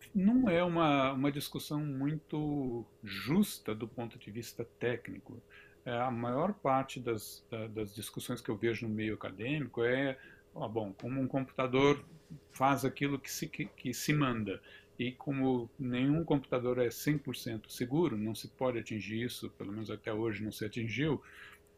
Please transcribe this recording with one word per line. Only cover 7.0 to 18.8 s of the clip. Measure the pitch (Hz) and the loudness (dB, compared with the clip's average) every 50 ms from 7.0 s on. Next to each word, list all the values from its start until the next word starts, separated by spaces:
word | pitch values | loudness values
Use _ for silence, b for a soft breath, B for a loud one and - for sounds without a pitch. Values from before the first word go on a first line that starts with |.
| 120 120 113 104 - - - - - - | -2 -2 -2 -2 -4 -8 -14 -16 -14 -10
da, | 117 113 110 | -8 -8 -8
das | 113 104 110 107 98 98 | -6 -6 -6 -6 -6 -6
discussões | 107 - - - - - - 123 117 | -10 -10 -10 -8 -8 -6 -6 -6 -6
que | - - | -4 -4
eu | 113 | -2
vejo | 95 117 117 110 101 120 | 0 2 0 0 0 -2
no | 113 107 | -2 -2
meio | 107 107 107 104 | 0 -2 -2 -2
acadêmico | 95 - 95 95 95 110 131 151 156 135 113 - 120 | -4 -6 -8 -8 -6 -4 -2 -2 -2 -2 -2 0 2
é, | 117 120 127 131 139 139 135 - B B B B B B - | 2 4 4 2 2 0 -2 -6 B B B B B B -10
"Ah, | 160 143 | -8 -6
bom, | 110 107 113 107 98 | -4 -2 -2 -2 -4
como | 95 - - 120 135 135 | -6 -8 -6 -4 -2 -2
um | 131 | 0
computador | 127 - 135 135 - - - 131 127 123 131 139 143 143 135 - - - - - - - - - - | 0 0 0 -2 -2 -2 -2 0 4 6 6 8 6 6 4 0 -10 -20 -20 -20 -18 -18 -18 -18 -12
faz | - - 131 135 139 117 135 | -2 2 4 4 4 4 2
aquilo | 131 131 - 143 143 143 | 0 0 0 -2 -2 -2
que | 135 - - | -4 -6 -8
se, | - - 165 | -8 -8 -8
que, | 151 - - 151 | -8 -6 -6 -8
que | - - - - 127 120 | -8 -8 -8 -6 -6 -6
se | - - - | -2 2 2
manda, | 151 151 143 127 120 113 107 98 92 - B B B B B B B - | 4 4 4 2 2 0 -2 -4 -4 -6 B B B B B B B -4
e | 123 123 127 | -4 -4 -6
como | - - 147 139 135 131 131 127 123 117 110 - - | -6 -6 -4 -2 2 2 2 2 2 0 -4 -8 -6
nenhum | 135 123 123 123 131 143 147 165 165 | -4 -2 0 2 2 4 4 2 2
computador | - 156 139 135 - 135 123 120 123 123 127 | 2 2 0 2 0 -2 0 0 2 2 2
é | 123 113 | 2 0
cem | - - - 147 151 | 0 0 0 0 0
por | 147 - 135 120 | 0 0 -6 -8
cento | - - 120 113 107 - - | -6 -6 -6 -6 -8 -8 -8
seguro, | - - 127 123 131 156 175 147 113 | -6 -4 -4 0 2 2 2 2 2
não | 104 107 110 110 | 0 -2 -2 -4
se | - - 117 | -6 -10 -12
pode | - - 131 127 120 | -6 -4 -2 -2 -2
atingir | 113 | -2